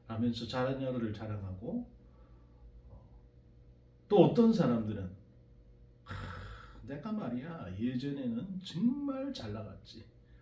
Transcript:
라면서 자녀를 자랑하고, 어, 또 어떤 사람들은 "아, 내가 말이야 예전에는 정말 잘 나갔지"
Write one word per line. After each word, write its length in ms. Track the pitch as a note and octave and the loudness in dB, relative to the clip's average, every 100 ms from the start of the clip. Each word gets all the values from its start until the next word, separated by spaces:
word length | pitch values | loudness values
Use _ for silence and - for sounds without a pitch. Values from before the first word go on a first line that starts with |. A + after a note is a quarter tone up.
| - | -8
라면서 380 | A2 A#2+ A2+ A#2 | -2 0 0 -2
자녀를 680 | B2+ C3 C3 C3 B2 A2 | 0 0 0 -2 -2 -2
자랑하고, 760 | G2 G#2+ G2+ F#2+ F#2+ A#2+ B3 - - - - - - - - - - - | -4 -6 -6 -6 -8 -6 -6 -6 -14 -20 -20 -20 -20 -20 -20 -20 -20 -20
어, 100 | - - - - - - - - - - - - | -20 -20 -20 -20 -20 -20 -20 -20 -20 -20 -14 6
또 160 | G3+ - | 8 10
어떤 260 | - A3+ | 10 8
사람들은 580 | G3+ C3 A2+ G#2+ F#2+ F2+ - - - - - - - - - - | 8 4 2 0 -4 -6 -10 -20 -20 -20 -20 -20 -20 -20 -20 -12
"아, 40 | F#2+ F#2 - - - - - A2 | -10 -10 -10 -12 -14 -18 -16 -12
내가 260 | D3 A3 | -10 -4
말이야 600 | G#3+ B2 B2 D#3+ E3 F#2 F#2+ | -4 -2 -4 -4 -8 -8 -2
예전에는 840 | A#2+ B2+ C#3+ C#3 A#2+ A2+ G3 F#3 | -2 0 -2 -2 -2 -2 -4 -6
정말 680 | - E3 A#3+ C#4+ C#4+ C4+ C#4 | -6 2 2 2 -2 -2 -4
잘 200 | - G#2+ | -6 -6
나갔지" 500 | G#2 G2 F2+ - - - - - - | -8 -8 -14 -16 -18 -20 -20 -20 -20